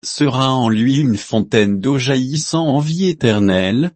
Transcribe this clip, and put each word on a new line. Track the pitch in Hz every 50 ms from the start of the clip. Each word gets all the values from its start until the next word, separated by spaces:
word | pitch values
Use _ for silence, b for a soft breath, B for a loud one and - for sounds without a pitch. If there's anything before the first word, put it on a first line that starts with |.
| -
sera | - - - 147 143 123 127 131 135 131
en | 131 123 113
lui | 110 107 113 127 135 139
une | 151 131 110
fontaine | 101 - - - 110 104 - - 113 107 101 101 98
d'eau | 95 131 143 139
jaillissant | 123 131 139 131 127 131 143 151 156 - - 165 165
en | 156 131 143
vie | 147 156 160 170 190 185
éternelle. | 165 156 - 120 107 104 101 98 95 92 92 92 101 123 156 180 -